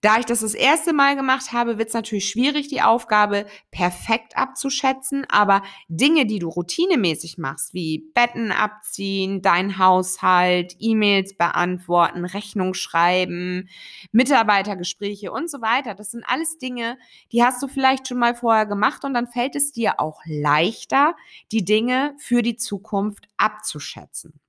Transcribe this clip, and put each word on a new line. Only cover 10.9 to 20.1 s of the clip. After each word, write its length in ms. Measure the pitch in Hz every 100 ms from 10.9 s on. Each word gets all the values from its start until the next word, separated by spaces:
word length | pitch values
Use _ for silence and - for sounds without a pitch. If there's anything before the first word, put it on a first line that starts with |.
| 220 208 202 190 -
beantworten, 880 | 170 - 175 180 180 175 170 -
Rechnung 500 | 175 202 - 208 185
schreiben, 960 | 185 - 165 170 185 180 175 180 180 185 - - - -
Mitarbeitergespräche 1200 | 214 254 269 214 202 196 185 175 - 202 202 196
und 180 | 226 320
so 100 | 285
weiter, 340 | 226 247 277 196
das 160 | 208
sind 100 | 233 -
alles 300 | 269 320 -
Dinge, 380 | 254 247 233 247 _ - _
die 100 | 233
hast 180 | 240 254
du 60 | 277
vielleicht 400 | 277 262 262 262
schon 120 | 247
mal 180 | 240 240
vorher 300 | 240 220 214
gemacht 380 | 202 214 285
und 100 | 277
dann 120 | 254 240
fällt 300 | - 254 277
es 160 | -
dir 260 | - 220 -
auch 220 | 156